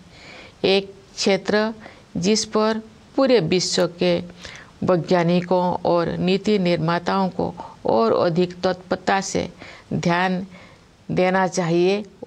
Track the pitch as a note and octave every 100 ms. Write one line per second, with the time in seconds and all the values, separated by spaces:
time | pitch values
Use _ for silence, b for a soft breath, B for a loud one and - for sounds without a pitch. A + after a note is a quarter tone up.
0 | - B B B B - F#3 G3 G3 -
1 | - - G#3 F#3+ G3 G#3 A3 A3 B B
2 | - - F3+ G#3+ - G#3+ G#3+ A3 - -
3 | - - C4 A#3+ E3 F3+ E3+ F#3+ F3 F3
4 | F3+ F3 F3 B B B B - - F3+
5 | - F3+ E3+ F3 F3 F#3 F3+ F3 - E3+
6 | E3 E3+ F3+ G3 G3 G#3 F3+ E3+ D#3+ F3
7 | F3 F#3+ F#3+ - E3+ - B B - A3
8 | A3+ - F3+ E3+ F3+ - F#3 F3+ - F#3+
9 | - G3 F#3+ F3+ F3+ B B B - -
10 | E3+ F3 F#3 F#3 F#3+ B B B B _
11 | - E3 F#3 F#3+ F#3 F#3+ E3+ E3+ F3+ G3+
12 | G3 -